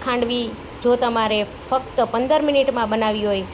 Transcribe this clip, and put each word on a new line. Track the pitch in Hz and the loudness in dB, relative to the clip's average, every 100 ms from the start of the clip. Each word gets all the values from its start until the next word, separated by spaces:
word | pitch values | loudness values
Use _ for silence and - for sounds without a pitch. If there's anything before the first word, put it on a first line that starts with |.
ખાંડવી | 262 247 240 247 226 220 - - | -4 -2 0 -2 -4 -8 -14 -2
જો | 240 | 0
તમારે | 240 247 233 214 214 202 - - | 2 2 0 0 0 -2 -8 -2
ફક્ત | 262 262 - | -2 0 0
પંદર | 233 226 262 302 | 0 0 2 2
મિનિટમાં | 294 277 269 247 214 | 4 4 2 0 0
બનાવી | 220 220 214 | 0 0 0
હોય | 208 196 190 | 0 0 -4